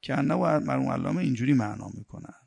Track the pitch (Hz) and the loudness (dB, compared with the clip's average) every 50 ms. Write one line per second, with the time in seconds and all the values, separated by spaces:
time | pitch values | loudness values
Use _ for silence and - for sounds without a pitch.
0 | - - 131 131 139 131 165 180 185 165 151 151 135 - 135 131 135 135 131 131 | -4 -2 0 2 2 2 2 2 4 4 2 2 2 0 0 0 0 0 0 0
1 | 131 139 156 175 180 151 131 107 120 135 147 131 110 104 107 104 101 98 - - | 0 -2 -2 0 0 0 0 0 2 4 4 4 2 0 -4 -8 -10 -12 -12 -12
2 | 104 _ - - - - - - _ | -14 _ -14 -16 -14 -16 -18 -20 _